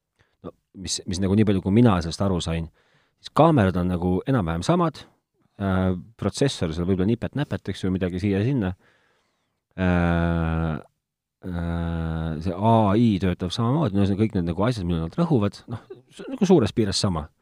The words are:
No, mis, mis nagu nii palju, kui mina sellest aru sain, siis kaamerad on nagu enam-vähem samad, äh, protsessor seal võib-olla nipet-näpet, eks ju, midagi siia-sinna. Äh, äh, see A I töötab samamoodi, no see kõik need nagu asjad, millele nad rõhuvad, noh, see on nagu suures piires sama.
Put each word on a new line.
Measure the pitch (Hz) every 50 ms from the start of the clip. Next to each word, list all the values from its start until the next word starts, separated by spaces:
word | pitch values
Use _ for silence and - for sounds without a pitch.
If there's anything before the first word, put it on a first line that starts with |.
| _ _ _ _ _ _ _ _ -
No, | 90 - _ _ _ -
mis, | 101 92 87 - - -
mis | - 92 87
nagu | 98 92 98
nii | 107 107 101
palju, | 101 92 85
kui | 95 98
mina | 113 123 117 98 87
sellest | 78 82 78 - 101
aru | 98 92 85
sain, | 78 87 82 82 80 80 - _ _ _ _ _ _ _ _
siis | _ - - -
kaamerad | - 147 170 160 131 101 95 - 90
on | 90 92
nagu | 90 82 87 90 90 95 -
enam-vähem | - 135 123 92 82 85 85 90
samad, | - 170 180 175 160 - - - - _ _ _ _ _ _ _ _ _ -
äh, | 101 95 95 92 92 92 92 90 - - -
protsessor | - - 101 - - 135 143 - - - 85 80
seal | 85 87
võib-olla | 90 98 90 92 104
nipet-näpet, | 117 - - 85 - 135 147 - 107 - - - 95
eks | - -
ju, | 95
midagi | 92 92 95 90 87 90
siia-sinna. | 98 104 98 98 104 123 143 131 98 92 95 - _ _ _ _ _ _ _ _ _ _ _ _ _ _ _ _ _ _ _
Äh, | - 92 90 90 87 87 85 85 85 85 85 85 82 82 80 80 82 82 80 - - - - _ _ _ _ _ _ _ _ _ _ -
äh, | 95 87 85 85 85 85 85 85 85 85 82 82 82 80 80 82 82 78 76
see | 80 95 85
A | 92 104 113 117 113 110 98 95
I | 113 123 113 101 90
töötab | 98 92 87 - 92 87 -
samamoodi, | - 117 117 135 160 160 113 92 101
no | 101
see | 95 101 90
kõik | 110 107 92
need | 95 85
nagu | 85 82 82 101
asjad, | 120 127 104 90
millele | 85 87 82 82 82
nad | - -
rõhuvad, | 170 165 156 117 104 101 - - - -
noh, | 120 117 - - - - - _
see | _ - 302
on | 466 269
nagu | 254 202 180
suures | 190 160 110 95 -
piires | - 110 98 98 -
sama. | - 101 87 78 76 - _ _